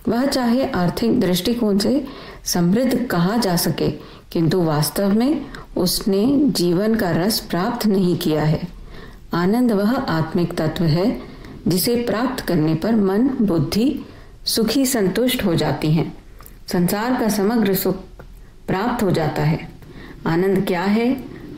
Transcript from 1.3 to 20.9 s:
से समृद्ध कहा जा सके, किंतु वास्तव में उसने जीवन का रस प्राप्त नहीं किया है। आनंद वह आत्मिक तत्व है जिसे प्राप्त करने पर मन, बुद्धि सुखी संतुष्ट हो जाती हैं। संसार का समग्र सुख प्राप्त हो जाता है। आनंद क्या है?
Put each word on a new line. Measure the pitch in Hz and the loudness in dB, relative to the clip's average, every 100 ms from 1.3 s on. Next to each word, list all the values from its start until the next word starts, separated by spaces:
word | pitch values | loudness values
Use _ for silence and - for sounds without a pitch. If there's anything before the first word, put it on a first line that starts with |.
| 180 247 233 214 190 | 0 0 0 2 2
से | 202 277 262 - - - - | 2 0 -2 -12 -18 -12 -4
समृद्ध | 185 170 220 262 254 - | 0 2 2 2 0 0
कहा | 175 175 233 | 0 2 2
जा | 190 175 | 0 0
सके, | 170 - 156 - - - - | 0 0 -2 -4 -12 -20 -6
किंतु | 175 160 185 | 0 2 2
वास्तव | 165 151 156 - 202 | 2 2 0 0 2
में | 214 262 320 - - - - | 2 2 0 -4 -14 -8 -2
उसने | 180 - 208 196 247 285 | 0 0 0 2 2 4
जीवन | 277 - 175 170 220 226 | 2 2 2 2 2 0
का | 180 | 0
रस | 160 196 - | 0 0 -2
प्राप्त | - 170 220 240 208 | -2 -2 -2 0 2
नहीं | 190 180 170 | 4 2 2
किया | 156 151 | 0 2
है। | 156 160 180 - - - - - - | 2 0 -4 -12 -16 -16 -16 -18 -6
आनंद | 170 180 240 247 | 0 2 2 2
वह | 202 208 262 | 2 2 0
आत्मिक | 254 160 151 175 175 | 0 -2 0 0 -2
तत्व | - 156 - | 0 -2 0
है | 165 165 208 - - - - - - | 2 2 2 -2 -10 -16 -18 -6 0
जिसे | 185 240 240 | 0 0 0
प्राप्त | 233 214 254 - - | 0 -2 -2 -4 -2
करने | 175 156 156 | 0 2 0
पर | 208 226 | 2 2
मन, | 190 202 269 254 | 4 4 2 2
बुद्धि | 202 165 139 202 269 - - - - - - | 2 2 0 2 0 0 -8 -18 -20 -12 -4
सुखी | 240 226 269 262 | 0 2 2 2
संतुष्ट | 233 185 220 247 247 196 | 2 2 2 0 0 0
हो | 156 | 0
जाती | 151 - 151 | 0 0 2
हैं। | 160 - - - - - - - | 2 0 -6 -18 -20 -20 -16 -4
संसार | 185 175 208 240 254 | 0 2 0 0 0
का | 220 | 0
समग्र | 202 196 233 196 190 | 2 2 2 2 2
सुख | 190 180 - - - - - - - | 0 -2 -8 -18 -20 -20 -20 -14 -4
प्राप्त | 190 240 247 | -2 -2 0
हो | 196 | 0
जाता | 160 147 - | 2 0 0
है। | 151 160 - - - - - - - | 0 0 -4 -16 -18 -18 -18 -10 -2
आनंद | 165 190 190 196 | 0 2 2 0
क्या | 175 | 0
है? | 196 | 2